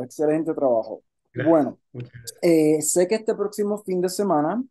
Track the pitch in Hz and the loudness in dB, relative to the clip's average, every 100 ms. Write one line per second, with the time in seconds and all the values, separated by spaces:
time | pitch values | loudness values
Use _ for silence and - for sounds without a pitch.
0 | 127 - 151 156 160 151 139 117 110 98 | -8 -4 0 0 -2 -2 0 0 -2 -8
1 | _ _ _ 120 143 165 131 - _ 123 | _ _ _ -4 2 4 2 -4 _ -16
2 | 123 120 - - 175 165 151 156 151 180 | -16 -18 -20 -2 2 4 4 2 0 0
3 | 180 220 220 190 208 208 208 208 - 180 | 2 0 -2 -4 -4 -4 -4 -4 -4 -2
4 | 185 185 202 156 151 214 262 | -2 -2 0 0 0 -2 -6